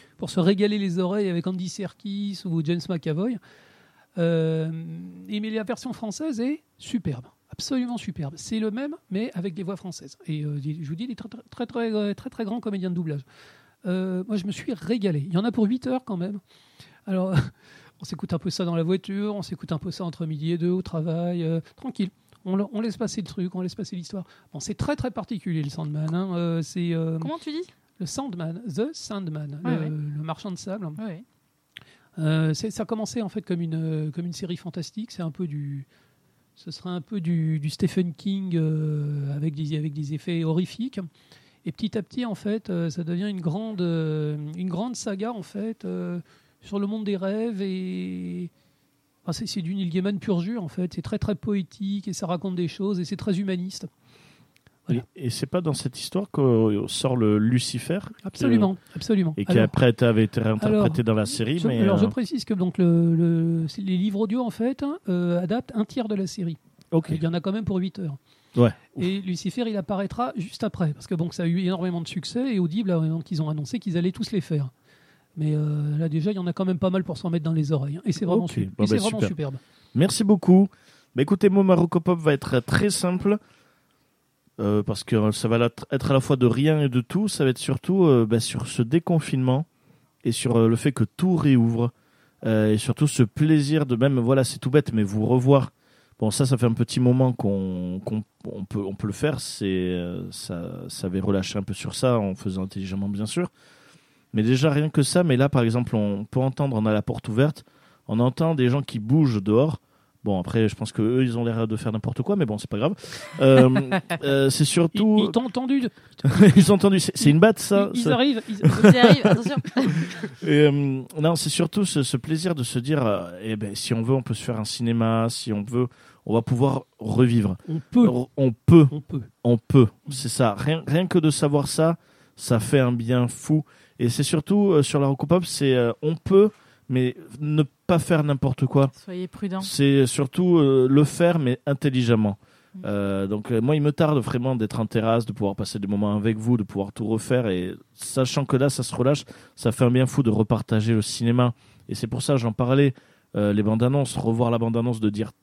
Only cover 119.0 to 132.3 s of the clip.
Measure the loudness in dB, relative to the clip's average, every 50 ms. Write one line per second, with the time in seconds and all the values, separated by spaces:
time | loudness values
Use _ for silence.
119 | 10 10 10 8 6 6 4 4 2 0 -2 -2 -4 -2 0 0 0 2 2 0
120 | -2 -4 -6 -10 -10 -12 -10 -6 0 2 6 6 6 6 6 4 0 0 -2 -4
121 | -6 -8 -4 0 0 2 2 0 -2 -2 0 0 0 0 0 0 0 0 0 0
122 | 0 0 -2 -4 -2 -4 -4 -2 -2 -2 -2 -2 -4 -4 -4 -4 -2 0 0 2
123 | 2 2 0 0 -2 -6 -12 -10 -6 -6 -4 -4 -4 -6 -8 -8 -4 -2 -2 0
124 | 2 2 0 0 0 -2 -6 -6 -4 -4 -4 -4 -6 -6 -6 -2 0 0 2 2
125 | 2 2 2 2 0 0 -2 -4 -6 -4 -4 -4 -4 -2 -2 -2 -2 -2 -4 _
126 | -20 -20 -20 _ _ 0 0 0 2 0 0 2 2 2 0 -2 -6 -10 _ _
127 | -8 -2 2 4 4 6 6 4 2 2 0 -4 -6 -6 -6 -6 -6 _ 4 4
128 | 6 6 4 2 -2 -4 _ 0 0 0 0 0 _ 8 10 10 10 8 4 -2
129 | -8 -8 -8 -8 -8 -10 _ _ 2 2 2 2 2 6 8 8 8 8 4 _
130 | _ -12 -10 -8 -8 -4 0 2 2 2 2 0 -2 -2 -2 -2 -2 0 0 0
131 | 2 2 2 4 4 4 4 2 2 2 2 2 0 0 0 2 2 2 2 0
132 | _ _ _ _ _ _